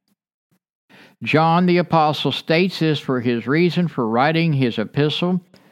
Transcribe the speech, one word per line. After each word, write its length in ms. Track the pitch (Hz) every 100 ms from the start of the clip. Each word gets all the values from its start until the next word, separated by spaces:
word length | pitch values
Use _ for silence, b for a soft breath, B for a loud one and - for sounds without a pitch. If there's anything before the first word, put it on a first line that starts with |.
| _ _ _ _ _ _ _ _ _ B B _
John 440 | 110 147 165 170 180
the 120 | 175
Apostle 540 | 170 165 151 139 139
states 460 | - - 160 190 -
this 200 | 160 139
for 220 | - 127
his 260 | 120 117 110
reason 400 | 156 175 160 170
for 220 | - 110
writing 440 | 120 147 160 165
his 260 | 139 123 110
epistle, 600 | 104 143 151 - 180 185 - b b